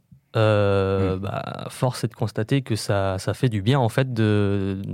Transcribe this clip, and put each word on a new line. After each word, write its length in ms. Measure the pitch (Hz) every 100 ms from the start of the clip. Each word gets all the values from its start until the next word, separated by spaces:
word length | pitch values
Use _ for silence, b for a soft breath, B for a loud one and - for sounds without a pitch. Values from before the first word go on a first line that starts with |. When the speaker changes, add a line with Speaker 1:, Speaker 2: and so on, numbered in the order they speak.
| _ - _
Speaker 1:
euh, 800 | 117 107 104 101 98 95 98 95 95
Speaker 2:
Hmm. 40 |
Speaker 1:
bah, 460 | 98 - - - -
force 340 | - 127 -
est 40 | 113
de 60 |
constater 480 | - 110 - 110 139
que 120 | 127
ça, 440 | 107 - 101 98 95
ça 160 | -
fait 140 | 92 131
du 100 | 107
bien, 160 | 101 139
en 100 | 117
fait, 220 | - 131
de, 680 | 113 110 104 101 101 95 98 104